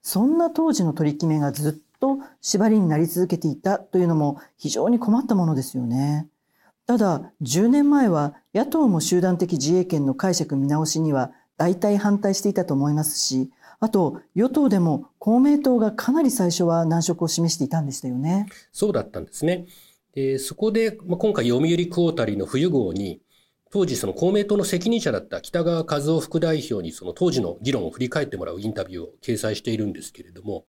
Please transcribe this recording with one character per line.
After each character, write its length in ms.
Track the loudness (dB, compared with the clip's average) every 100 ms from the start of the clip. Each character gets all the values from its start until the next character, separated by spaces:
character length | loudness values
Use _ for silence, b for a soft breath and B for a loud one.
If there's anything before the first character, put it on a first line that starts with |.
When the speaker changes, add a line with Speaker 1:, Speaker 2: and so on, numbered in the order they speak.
Speaker 1:
そ 240 | -4 0 2
ん 140 | 2
な 100 | 2
当 240 | 2 0
時 100 | 2
の 100 | 0
取 180 | 0 -2
り 40 | 0
決 100 | 0
め 100 | 0
が 140 | 0
ず 180 | -2 -4 -4
っ 200 | _ _
と 180 | -2 -2 B B
縛 280 | -4 2 4
り 100 | 4
に 80 | 4
な 100 | 2
り 80 | 0
続 220 | 0 0
け 100 | 0
て 100 | -2
い 80 | -2
た 220 | -2 -2
と 220 | -2 0
い 40 | 2
う 20 |
の 80 | 2
も 260 | 0 -2 B B
非 120 | -6
常 200 | -2 2
に 80 | 2
困 220 | 2 2
っ 80 | 2
た 80 | 2
も 100 | 2
の 80 |
で 80 | 0
す 160 | -2 -4
よ 80 | -2
ね。 420 | 0 0 -2 -6 _ _ _ _ _ -2
た 80 | 2
だ、 340 | 2 0 -4 _
十 280 | -2 2 4
年 240 | 4 4
前 180 | 4 4
は 240 | 2 0 B B
野 140 | -2 0
党 220 | 2 4
も 120 | 2
集 220 | 2 2
団 160 | 2 0
的 140 | 0
自 240 | 0 2 2
衛 100 | 2
権 220 | 0 0
の 80 | 0
解 180 | 0
釈 220 | 0 -2 0
見 120 | 0
直 200 | 0 0
し 120 | 0
に 140 | 0
は 180 | 0 -2 B B _
大 240 | 0 2
体 200 | 0 2
反 200 | 2 2
対 140 | 0
し 80 | 0
て 80 | 0
い 60 | 0
た 100 | 0
と 80 |
思 160 | 0 2
い 60 | 0
ま 80 |
す 160 | -2 -4
し、 320 | -2 -2 -4 B B B
あ 100 | 0
と、 320 | 2 0 -2 _
与 180 | 0 2
党 180 | 4 4
で 100 | 4
も 260 | 2 0 -4 _
公 200 | 2 4
明 200 | 4 4
党 180 | 4 2
が 140 | 0
か 200 | -2 0
な 120 | 2
り 80 | 2
最 180 | 2 0
初 140 | 2
は 240 | 2 2 2
難 160 | 0
色 200 | 0 -2
を 40 | -2
示 260 | 0 0
し 60 | 0
て 40 |
い 60 | -2
た 100 | -2
ん 60 | -4
で 60 |
し 100 | -6
た 60 | -6
よ 80 | -4
ね。 320 | -2 -2 -4 B B
Speaker 2:
そ 180 | -4 -2
う 20 |
だ 100 | -2
っ 60 | -6
た 120 | -10
ん 60 | -14
で 60 |
す 140 | -4 -2
ね。 220 | -2 -6 B B B _ -6
で、 240 | -4 -4
そ 160 | -6 -4
こ 160 | -2
で、 260 | 0 -2 -4 -6
ま 80 |
あ、 40 | -2
今 140 | 0
回 160 | 0 2
読 160 | 2
売 40 | 2
ク 280 | 2 0 0
ォ 140 | 0
ー 40 |
タ 120 | 0 -2
リ 80 |
ー 40 | -2
の 100 | -2
冬 220 | -2 0
号 220 | 0 0
に、 300 | -4 -6 -10 _ _ _ _ _
当 160 | -2 -2
時 100 | -2
そ 120 | -6
の 60 |
公 180 | -2 0
明 140 | 0 0
党 120 | 0
の 60 |
責 260 | 0 -2 0
任 100 | -2
者 120 | 0
だ 80 | -4
っ 80 | -4
た 140 | -12
北 220 | -6 -2
川 200 | 0 0
和 140 | -2 -2
夫 220 | 0 -2
副 200 | 0 -2
代 180 | 0 -2
表 260 | -2 -6
に 80 | -6
そ 140 | -10 -12
の 80 |
当 160 | -2 0
時 100 | 0
の 160 | -2 -4
議 100 | -4
論 140 | -2 -4
を 60 |
振 80 | -6
り 100 | -4
返 160 | -4 -6
っ 20 |
て 60 | -6
も 100 | -8
ら 60 |
う 80 | -8
イ 80 | -8
ン 60 |
タ 100 | -6
ビ 120 | -8 -10
ュ 60 |
ー 20 |
を 60 | -14 -14
掲 160 | -6 -4
載 180 | -2 -4
し 60 |
て 80 | -4
い 80 | -4
る 80 | -4
ん 80 |
で 80 | -6
す 100 | -14
け 120 | -20
れ 80 | -20
ど 100 | -16
も 240 | -10 -10 _